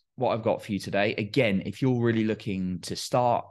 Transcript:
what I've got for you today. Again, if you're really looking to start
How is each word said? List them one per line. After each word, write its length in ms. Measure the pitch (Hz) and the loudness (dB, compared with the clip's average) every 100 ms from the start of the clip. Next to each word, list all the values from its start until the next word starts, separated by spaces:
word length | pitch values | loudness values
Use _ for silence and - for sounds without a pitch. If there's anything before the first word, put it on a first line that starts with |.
| _ - | _ -4
what 160 | 120 | 0
I've 100 | 113 | 0
got 180 | 107 - | 0 0
for 100 | - | -2
you 80 | 95 | -4
today. 360 | - 98 104 - | -2 0 0 0
Again, 480 | 104 139 117 98 85 | 0 2 2 2 -2
if 160 | - | 0
you're 180 | 135 123 | 0 2
really 260 | 117 113 110 | 2 2 0
looking 540 | 104 - 95 92 87 | -2 -4 -4 -2 -4
to 140 | - - | -6 -8
start 520 | - 131 123 113 - | -2 0 2 0 -2